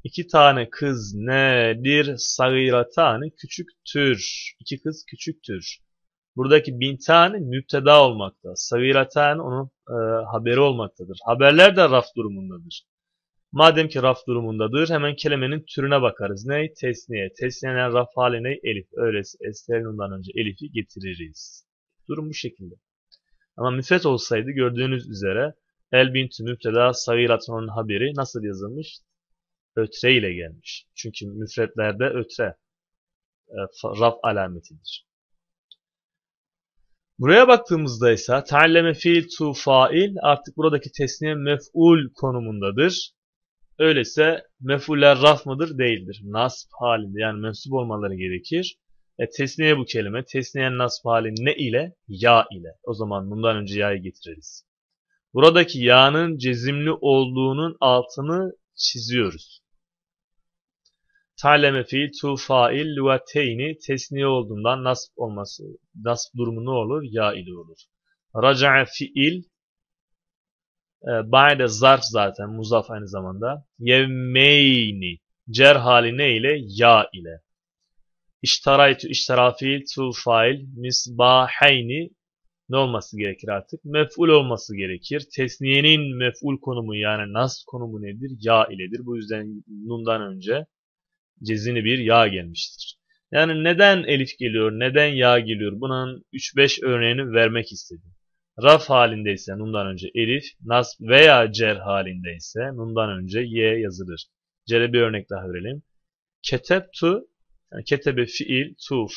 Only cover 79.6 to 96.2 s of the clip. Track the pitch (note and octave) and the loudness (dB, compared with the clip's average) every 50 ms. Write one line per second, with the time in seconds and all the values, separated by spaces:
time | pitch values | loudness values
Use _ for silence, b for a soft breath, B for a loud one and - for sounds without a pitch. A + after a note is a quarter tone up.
79.6 | C3 C3+ C#3 C#3+ C#3 - - C#3 C3+ B2+ A#2 - - A#2+ A2+ A2+ A2+ A#2+ C#3 C#3+ | -2 -4 -4 -4 -6 -8 -8 -6 -6 -6 -6 -6 -2 0 2 2 2 2 0 -2
80.6 | C3+ C3+ C3+ A#2 A#2+ B2+ B2+ - - B2+ A#2+ A#2 B2 B2 B2+ C3 C3 B2 - - | -6 -14 -16 -12 -8 -6 -4 -4 -6 -6 -2 2 4 6 6 6 4 2 2 4
81.6 | C#3+ C#3+ C3+ B2+ A#2+ A#2 C3 D#3 E3+ F3+ - _ _ _ _ _ _ _ _ _ | 4 4 4 4 0 -4 -6 -6 -8 -10 -14 _ _ _ _ _ _ _ _ _
82.6 | _ - B2+ C3+ C#3 B2+ A#2 G#2 - - - G#2 G#2 G2+ F#2+ - - G#2 G2+ G2 | _ -4 -2 0 0 0 -2 -4 -8 -10 -10 -8 -6 -6 -8 -8 -8 -8 -6 -8
83.6 | F#2+ _ - D#3+ - D3 D3 D3+ D3+ D3 - D#3 E3+ D#3+ D#3 D3 C3+ B2+ A#2 G#2+ | -8 _ -16 -18 -12 -6 -2 -2 -2 -2 0 0 4 6 6 6 4 2 -2 -6
84.6 | - - G#2+ G2 F#2+ F#2 F#2 F2+ - - C#3 D3 C#3 - - - C3 B2 - - | -8 -10 -10 -8 -8 -8 -8 -10 -10 -10 -8 -8 -8 -10 -8 -6 -6 -6 -6 -6
85.6 | C3+ C3+ C3+ C#3 C#3+ D#3 D#3 D3+ D3 C#3 B2+ B2 B2 B2 - - C#3+ C#3+ C3+ C3 | -2 0 2 2 4 4 4 2 0 -4 -6 -4 -4 -4 -4 -4 -4 -4 -4 -4
86.6 | - C3+ B2+ A#2+ A2+ A2 G#2 G#2 G#2 G#2 G#2+ G#2+ G#2 G2+ G2+ A2 B2+ C3 - - | -6 -6 -6 -6 -6 -6 -6 -4 -4 -2 -2 -4 -6 -6 -4 -2 -2 -4 -4 -8
87.6 | - - - B2 A#2+ A#2 A2 G#2+ G#2 G2+ G2+ A2 C3 C3+ C3 G#2+ G#2 A2+ A2+ A2+ | -14 -16 -14 -12 -12 -12 -12 -12 -12 -12 -12 -12 -12 -14 -14 -6 0 2 4 4
88.6 | A2 - F#2+ F#2+ F#2 F#2 G#2+ A#2+ B2 B2 A#2+ A2+ G#2+ G#2 G#2+ G#2+ G#2+ G#2+ G#2+ G#2 | 2 2 -2 -8 -10 -10 -10 -10 -10 -10 -10 -10 -8 -8 -8 -8 -8 -10 -14 -16
89.6 | - - G#2+ G#2 G#2 A2+ A#2 A#2 A2+ A2+ A2+ A2 G#2 G2 F#2+ F#2+ F#2 G#2 A#2+ C#3+ | -18 -18 -18 -16 -12 -10 -10 -6 -4 -4 -4 -4 -4 -8 -12 -10 -6 -4 -4 -4
90.6 | D#3+ - _ _ _ _ _ _ _ _ _ _ _ _ _ _ - G#2+ A2 G#2+ | -6 -8 _ _ _ _ _ _ _ _ _ _ _ _ _ _ -8 -6 -6 -4
91.6 | G#2 A#2+ A#2+ A#2 G#2+ A2 B2+ C3 A#2 A2 A2+ A#2 A2+ G#2 F#2+ F2+ F2 E2+ E2 - | -4 -4 -4 -2 0 0 -2 0 2 4 4 4 4 4 0 -4 -8 -10 -12 -12
92.6 | - - - - - - - _ _ _ _ _ _ _ - D3 D#3+ E3 D#3+ D#3 | -12 -12 -14 -16 -18 -18 -20 _ _ _ _ _ _ _ -2 0 0 0 0 0
93.6 | D#3 E3+ F3 F3 G3+ G3+ G3 F#3+ D#3 - D3 C3+ C3 C3 - - B2+ A#2 G#2+ A2 | 0 0 2 4 6 6 6 4 2 0 0 0 -2 -4 -6 -6 -6 -4 -2 0
94.6 | A2 A2 A2 A2 B2 C3 C3+ D3 D3 D3 C#3+ C3 B2 B2 B2 B2 A2+ G#2+ A2 G2+ | 0 0 -2 -2 -4 0 2 2 2 2 2 2 4 4 4 4 2 -2 -4 -6
95.6 | G#2 G#2 G2+ G#2 C3 C3+ C3 B2+ B2+ C3 C3 - | -6 -6 -6 -6 -6 -6 -4 -4 -6 -8 -10 -14